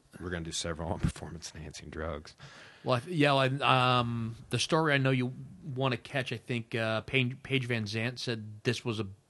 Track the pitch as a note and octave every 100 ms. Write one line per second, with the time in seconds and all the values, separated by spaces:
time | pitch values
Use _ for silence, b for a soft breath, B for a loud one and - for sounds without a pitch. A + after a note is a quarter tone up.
0 | _ - F2 F2 E2 - E2+ D#2+ E2+ E2
1 | - - D#2 E2 - D#2+ D2+ - D2 D#2
2 | D#2+ D2+ - - B B B B B2+ B2
3 | D#3 E3+ C#3+ C#3 C3 C#3 B2 C3 B2+ B2
4 | A#2+ A#2 A2+ A#2 - A#2+ - E3 D#3+ C#3
5 | C3+ C3 B2 C3 C3+ - E3 B2+ C3+ B2
6 | - C#3 B2 A2+ - A#2+ A2+ A#2 A2+ A2
7 | - C3+ B2 C3 - C3+ A#2+ A#2 G#2 A2+
8 | A#2 B2 - A2+ G#2+ G#2+ - B2 A#2+ G#2+
9 | G2+ -